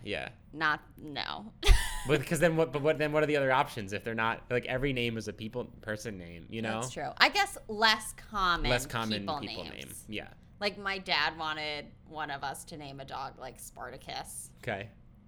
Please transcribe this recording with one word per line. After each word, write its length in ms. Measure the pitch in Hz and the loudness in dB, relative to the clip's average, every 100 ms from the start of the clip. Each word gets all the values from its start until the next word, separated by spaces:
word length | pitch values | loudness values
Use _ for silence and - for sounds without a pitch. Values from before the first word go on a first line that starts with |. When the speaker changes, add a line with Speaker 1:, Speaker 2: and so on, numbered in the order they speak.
Speaker 1:
Yeah, 160 | 104 92 | -6 -4
yeah. 80 | 64 - - | -6 -12 -14
Speaker 2:
Not, 280 | 143 160 151 - - | 0 0 0 -4 -16
no. 540 | 151 139 - 73 208 - | -10 -6 -6 -8 -12 4
<laughs> 100 | - - - - - | 8 10 8 -2 2
Speaker 1:
But 180 | 147 135 | 2 2
'cause 140 | 165 | 4
then 160 | 170 160 | 4 6
what? 160 | 160 | 2
But 120 | 143 | 2
what? 140 | 143 151 | 2 4
Then 140 | 151 | 2
what 100 | 151 | 4
are 40 | 151 | 4
the 100 | 147 | 4
other 160 | 135 | 6
options 400 | 131 135 - 98 | 4 4 -2 -6
if 100 | 101 117 | -4 -2
they're 100 | 113 | 0
not, 260 | 113 113 - | 2 0 0
like, 160 | 123 - | 0 0
every 260 | 127 143 | 0 0
name 240 | 127 120 113 | 0 0 -2
is 100 | 107 | -4
a 60 | |
people, 320 | 92 110 120 110 - | -6 -6 -6 -8 -8
person 360 | - 107 120 98 | -6 -6 -6 -8
name? 280 | 85 85 82 | -10 -14 -10
You 120 | 113 | -6
know? 180 | 113 110 | -2 -2
Speaker 2:
That's 120 | 127 | -4
true. 160 | 147 139 - | -4 -6 4
I 100 | 269 | 4
guess 300 | 403 403 - - | 6 0 -2 -8
less 460 | 214 220 220 - - - | 4 6 6 0 -12 -8
common 380 | 214 185 170 147 | 0 2 4 4
Speaker 1:
Less 160 | 123 127 | 2 2
common 360 | 123 113 107 | -2 0 -2
Speaker 2:
people 180 | 101 147 | -2 -4
Speaker 1:
people 240 | 104 110 90 | -6 -8 -10
Speaker 2:
names. 100 | 58 | -10
Speaker 1:
name. 180 | 67 - - | -12 -14 -10
Yeah. 200 | 104 - - - - | -8 -8 -14 -20 -4
Speaker 2:
Like, 160 | 208 202 | -4 -2
my 220 | 202 196 | -4 -4
dad 380 | 185 160 151 160 | 2 2 2 0
wanted 500 | 160 156 151 147 147 - - | -4 -4 -4 -4 -8 -16 -14
one 240 | 151 151 | -8 -6
of 140 | 139 139 | -4 -6
us 180 | 160 - | -8 -10
to 120 | 160 | -12
name 240 | 147 139 | -12 -12
a 40 | 135 | -10
dog, 320 | 127 131 123 | -8 -8 -10
like, 220 | 127 123 | -14 -14
Spartacus. 920 | - - 123 131 - 127 - - - - | -16 -12 -12 -12 -8 -8 -8 -12 -14 -10
Speaker 1:
Okay. 240 | - 98 107 - - - | -6 -6 -6 -14 -20 -20